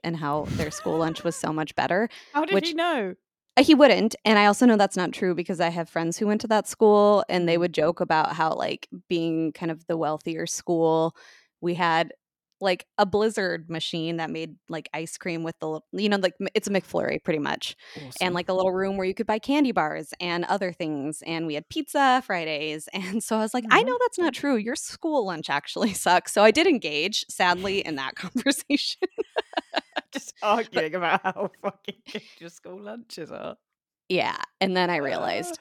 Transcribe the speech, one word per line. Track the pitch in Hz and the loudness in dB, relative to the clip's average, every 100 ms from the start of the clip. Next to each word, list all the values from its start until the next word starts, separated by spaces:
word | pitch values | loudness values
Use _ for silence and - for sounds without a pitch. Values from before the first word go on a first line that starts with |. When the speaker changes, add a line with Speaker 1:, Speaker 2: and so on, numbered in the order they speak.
Speaker 1:
and | 170 165 | -6 -4
how | 147 151 - | -4 -4 -4
their | - 151 | -4 -4
school | - 175 160 | -6 -4 -2
lunch | 165 160 | -2 -2
was | 170 - | -6 -4
Speaker 2:
<laughs> | |
Speaker 1:
so | 160 | -4
much | 156 151 - | -4 -4 -4
better, | 131 180 233 - - | 0 0 -2 -6 -6
Speaker 2:
How | 294 | -4
did | 320 - | 0 0
he | 330 | 0
Speaker 1:
which | |
Speaker 2:
know? | 320 339 277 190 185 _ _ _ 254 | -2 -2 -2 -4 -8 _ _ _ 4
Speaker 1:
Uh, | |
he | 294 | 6
wouldn't, | 285 277 180 214 - | 8 8 8 2 0
and | 214 208 | 4 6
I | 208 | 6
also | 202 247 | 6 6
know | 214 | 6
that's | 196 185 | 4 0
not | 175 | -4
true | - 185 | -2 -2
because | 170 180 170 | -2 -4 -2
I | 170 | 0
have | 170 165 | -2 -4
friends | 165 165 - | -2 -2 0
who | 208 | 0
went | 214 | 0
to | 220 | 2
that | 214 - | 0 0
school, | - 214 208 208 202 - | 4 6 8 6 4 2
and | 180 170 | 0 2
they | 170 | 2
Speaker 2:
Mm. | |
Speaker 1:
would | 175 | 2
joke | 156 156 170 | 2 0 0
about | 165 160 151 160 | 0 2 2 0
how, | 160 | 0
like, | - - - - 147 - | 0 -4 -6 -12 -18 -4
being | 170 165 160 160 | -2 0 0 -2
kind | - 165 | -4 -6
of | 160 - | -6 -6
the | 165 | -2
wealthier | 151 156 170 160 165 | -2 -4 -6 -8 -6
school, | - - 165 160 160 160 - - - _ _ | -6 -2 2 4 4 0 -4 -18 -20 _ _
we | 170 | -4
had, | 175 170 165 165 - _ _ _ _ | 0 2 2 0 -8 _ _ _ _
like, | 196 180 - - | -2 -2 -4 0
a | 202 | 2
Blizzard | 202 220 208 185 170 165 | 2 0 0 -2 -4 -6
machine | 160 - 165 165 165 | -8 -6 -4 -4 -4
that | 160 | -6
made, | 160 160 - - | -8 -10 -14 -12
like, | 160 - | -12 -10
ice | 156 165 - | -10 -10 -10
cream | 185 165 | -8 -6
with | 165 - | -6 -6
the | 156 | -6
l-, | 156 - | -6 -8
you | 185 208 | -2 0
know, | 202 | 2
like, | 185 - | 2 -2
m-, | 196 | -4
it's | - 196 | -2 0
a | |
McFlurry | 196 - 170 131 151 | -2 -2 -2 -2 -2
pretty | - 156 | -2 -2
much, | 143 - - - - - 135 - | -2 -4 -8 -12 -18 -16 -14 -4
and, | 185 | -2
Speaker 2:
Awesome. | |
Speaker 1:
like, | 175 175 | -2 -2
a | |
little | 185 185 | 0 0
room | 185 196 196 | 0 -2 -2
where | 185 | -4
you | |
could | 196 214 | -4 -2
buy | 214 | -2
candy | - 294 262 | 0 2 2
bars | 185 156 156 151 - | 2 -2 -4 -10 -8
and | 175 170 - | -4 -2 0
other | 196 185 | -2 -2
things, | 165 160 147 143 151 160 | -4 -6 -4 -6 -8 -8
and | 165 165 | -6 -4
we | |
had | 147 - | -6 -6
pizza | 311 285 285 269 254 | -8 -4 2 4 2
Fridays, | 254 180 160 147 156 156 - | 0 -4 -2 -4 -6 -8 -8
<laughs> | |
and | 190 185 208 | -10 -6 -6
so | - 220 | -2 -2
I | |
was | 220 | 0
like, | 254 226 | -4 4
"I | 403 | 4
know | 494 | 4
Speaker 2:
Aw. | 494 | 0
Speaker 1:
that's | 494 - | 0 2
not | 330 | -2
true. | - 285 226 | 0 0 0
Your | 220 285 | 0 -6
school | - - 330 285 190 | -8 -6 -2 0 0
lunch | 160 - | -4 -4
actually | 143 - 170 208 | -4 -4 -2 -2
<laughs> | 185 175 | 0 4
sucks." | 180 - | 4 4
So | 214 | 6
I | 220 | 6
did | 247 370 | 8 4
engage, | 233 156 151 185 - - | 2 -2 -4 -2 -4 -6
sadly, | - 180 180 196 196 | 0 2 2 -2 -4
in | 170 139 | -4 -6
that | 131 - | -8 -10
<laughs> | |
conversation. | 180 247 277 - - 285 - - | -8 -4 -2 -2 -2 -2 -2 -6
<laughs> | 370 - - 480 - - - - - - - | -8 -6 -6 -8 -6 -8 -6 -8 -6 -10 -10
Speaker 2:
Just | 277 - - 208 226 220 | -12 -14 -4 0 0 0
Speaker 1:
But | - 160 | -4 -2
Speaker 2:
arguing | |
about | 180 165 180 | -2 0 0
how | 190 - 185 - | -2 -4 -8 -6
<laughs> | |
fucking | 196 - - - - | -8 -8 -14 -16 -14
good | 214 - - | -14 -14 -20
your | 170 | -20
school | - 180 190 | -20 -18 -16
lunches | 202 233 226 - 151 | -16 -16 -16 -14 -12
are. | - - - _ _ _ _ - | -12 -12 -14 _ _ _ _ -2
Speaker 1:
Yeah, | 180 113 - - _ | 0 0 -4 -10 _
and | 190 185 | 0 2
then | 175 | 2
I | 165 | 0
Speaker 2:
Uh. | |
Speaker 1:
realized | 139 82 90 95 349 320 | -2 -2 -2 -4 -6 -12